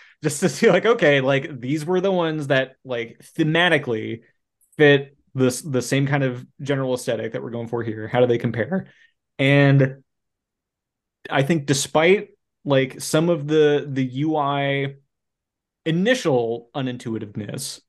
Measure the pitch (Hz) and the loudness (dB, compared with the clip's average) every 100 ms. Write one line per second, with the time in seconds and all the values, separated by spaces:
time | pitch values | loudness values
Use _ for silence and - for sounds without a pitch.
0 | - _ 151 143 180 - 226 180 208 233 | -20 _ -6 -2 -2 2 2 4 2 2
1 | 170 143 131 139 147 135 123 156 151 185 | 4 4 2 0 -4 -10 -6 -6 -2 -2
2 | 190 185 165 156 139 135 131 - 127 120 | 0 0 -2 -4 0 0 0 -8 -8 -8
3 | 113 - - - 151 165 175 156 127 110 | -8 -14 -10 -2 0 2 2 2 0 -4
4 | 110 113 _ _ _ _ _ - 147 143 | -6 -10 _ _ _ _ _ 4 6 6
5 | 139 _ _ 131 127 123 160 127 120 135 | 2 _ _ 0 0 0 -4 -4 0 0
6 | 139 143 135 123 131 - 143 180 131 127 | 0 -2 -2 -4 -12 -10 -4 -2 -2 -4
7 | - 110 113 123 135 117 117 120 113 110 | -4 -4 -6 -8 -8 -8 -6 -6 -6 -8
8 | 107 123 123 117 123 113 110 185 185 _ | -2 2 2 2 -2 -4 -4 -4 -6 _
9 | _ _ _ - 135 143 139 139 131 - | _ _ _ -2 2 4 6 4 2 -2
10 | _ _ _ _ _ _ _ _ _ _ | _ _ _ _ _ _ _ _ _ _
11 | _ _ - 151 139 170 139 139 - 156 | _ _ -4 -2 0 0 0 -2 0 2
12 | 165 208 208 _ _ _ - 135 131 - | 4 4 0 _ _ _ 0 0 0 -6
13 | - 156 170 170 147 156 151 147 147 135 | -2 0 2 0 0 2 4 2 -2 -4
14 | 127 127 156 156 139 143 139 139 139 139 | -4 -2 -2 -2 -2 -2 -2 -2 -4 -8
15 | _ _ _ _ _ _ _ _ 160 165 | _ _ _ _ _ _ _ _ -2 0
16 | 202 247 170 127 117 117 - 123 131 123 | 0 0 0 0 0 -6 -8 -8 -8 -8
17 | 120 110 107 107 101 - - - | -8 -8 -8 -10 -10 -10 -12 -14